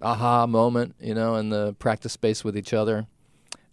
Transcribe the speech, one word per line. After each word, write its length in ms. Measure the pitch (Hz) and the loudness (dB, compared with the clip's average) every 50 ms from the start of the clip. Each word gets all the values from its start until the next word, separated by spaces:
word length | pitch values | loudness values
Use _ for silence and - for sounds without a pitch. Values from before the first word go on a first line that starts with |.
aha 460 | - 117 117 107 123 120 120 120 120 | -4 -2 -2 0 2 4 4 4 4
moment, 480 | 120 113 113 117 120 120 120 120 - - _ | 4 4 4 4 4 2 0 -2 -2 -6 _
you 140 | - 110 107 | -8 -4 -2
know, 220 | 113 113 113 113 | 0 0 0 0
in 140 | 110 107 107 | 0 -2 -2
the 240 | 107 104 104 104 101 | -2 -2 -2 -2 -4
practice 380 | - - 123 107 - - 117 - | -2 -2 -2 -2 0 -4 -8 -6
space 320 | - - 110 110 - - | -2 0 0 0 0 -4
with 120 | 110 101 | -4 -6
each 160 | 104 98 - 120 | -6 -4 -2 0
other. 340 | 110 107 113 110 107 110 - _ _ _ _ _ _ _ _ - - _ _ | 0 2 2 0 -2 -4 -8 _ _ _ _ _ _ _ _ -20 -20 _ _